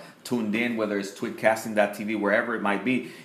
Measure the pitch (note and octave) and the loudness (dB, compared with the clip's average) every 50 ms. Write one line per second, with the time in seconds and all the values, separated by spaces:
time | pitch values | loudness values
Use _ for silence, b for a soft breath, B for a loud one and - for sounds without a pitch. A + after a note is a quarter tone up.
0 | B B B B - - B2+ A#2 A2 G#2 G2+ A2+ A#2+ A#2+ A#2 A2+ G#2+ G#2 G#2 G2+ | B B B B -6 -4 -2 -2 0 0 0 0 0 0 0 0 0 0 0 -2
1 | G2 - - - A#2+ A2 A2 - - G#2+ A2 A2 - A#2 G#2+ G#2 G2+ G2+ - - | -4 -6 -8 -8 -8 -8 -6 2 4 4 4 4 -2 -2 2 2 2 2 2 -4
2 | G#2+ G#2 A2 G2+ G2+ G2+ G#2 A#2 A#2 A#2+ A2+ A2 G2+ G2+ G2+ G2 G2+ B2 C3 B2 | -4 -2 -2 0 2 4 4 4 2 0 -2 0 0 0 0 2 0 0 0 0
3 | B2+ B B B B | -2 B B B B